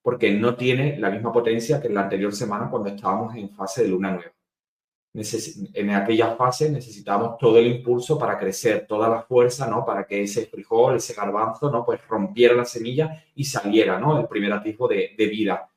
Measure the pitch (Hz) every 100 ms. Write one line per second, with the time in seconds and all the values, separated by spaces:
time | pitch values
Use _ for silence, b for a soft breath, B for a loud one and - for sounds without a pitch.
0 | 120 - 107 101 120 120 127 127 147 104
1 | 101 107 117 117 113 117 131 143 117 101
2 | 98 98 101 - 117 104 117 120 101 101
3 | 101 104 113 117 98 - 95 127 104 92
4 | 95 90 - _ _ _ _ _ _ _
5 | _ 113 107 107 - 104 98 107 104 101
6 | 101 110 113 117 127 - 151 135 - 101
7 | - 101 113 - 120 113 120 123 120 123
8 | - 151 117 98 95 - 117 101 - 107
9 | 113 113 - 123 123 131 123 107 - 101
10 | 98 101 101 107 107 107 98 113 127 123
11 | - 110 101 104 113 - 143 117 120 113
12 | - 110 98 104 120 120 120 120 113 131
13 | 156 - _ 139 135 123 101 104 98 92
14 | 139 143 117 104 101 104 107 107 123 98
15 | 95 - 104 107 98 90 -